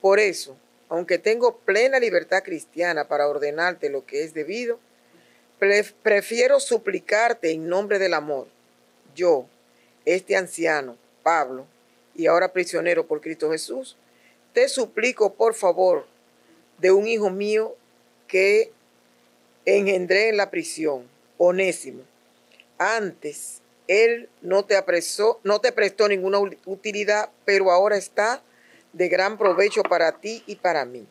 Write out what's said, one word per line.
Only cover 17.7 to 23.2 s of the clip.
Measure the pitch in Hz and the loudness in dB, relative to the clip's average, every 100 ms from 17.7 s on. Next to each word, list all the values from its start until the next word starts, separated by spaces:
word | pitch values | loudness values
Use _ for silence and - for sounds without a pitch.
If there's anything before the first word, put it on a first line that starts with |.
| - _ _ _ _ _ | -8 _ _ _ _ _
que | 190 190 214 226 _ _ _ _ _ _ _ _ _ - | 2 4 4 2 _ _ _ _ _ _ _ _ _ 0
engendré | 190 196 190 180 190 220 | 2 2 -2 0 0 2
en | 214 | 0
la | 196 | -2
prisión, | 180 160 - 156 135 123 _ _ _ | -4 -8 -6 -4 -4 -10 _ _ _
Onésimo. | 175 180 190 165 - 127 131 _ _ _ _ _ _ _ | 2 2 0 -2 -10 -18 -20 _ _ _ _ _ _ _
Antes, | 185 226 202 151 | -2 0 -4 -8